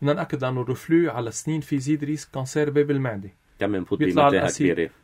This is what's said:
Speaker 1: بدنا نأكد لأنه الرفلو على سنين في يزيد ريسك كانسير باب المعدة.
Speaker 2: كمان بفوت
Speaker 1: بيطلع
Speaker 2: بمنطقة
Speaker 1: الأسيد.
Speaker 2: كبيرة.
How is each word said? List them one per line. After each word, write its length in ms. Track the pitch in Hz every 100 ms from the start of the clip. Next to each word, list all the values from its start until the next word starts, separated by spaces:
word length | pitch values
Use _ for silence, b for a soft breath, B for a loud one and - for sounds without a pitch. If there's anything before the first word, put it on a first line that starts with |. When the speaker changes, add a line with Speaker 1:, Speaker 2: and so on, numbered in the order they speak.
Speaker 1:
بدنا 100 | 139
نأكد 320 | 151 165 131
لأنه 160 | 127 127
الرفلو 500 | 120 123 - 165 170
على 200 | 120 117
سنين 300 | - - 156
في 160 | 139 143
يزيد 280 | 131 151
ريسك 260 | 143 151 -
كانسير 400 | 135 131 156 147
باب 200 | 143 147
المعدة. 400 | 139 131 104 95 - _ _
Speaker 2:
كمان 240 | 101 98
بفوت 160 | 87 98
Speaker 1:
بيطلع 240 | - 87
Speaker 2:
بمنطقة 180 | 143 95
Speaker 1:
الأسيد. 320 | 87 - 92
Speaker 2:
كبيرة. 180 | 80 80 -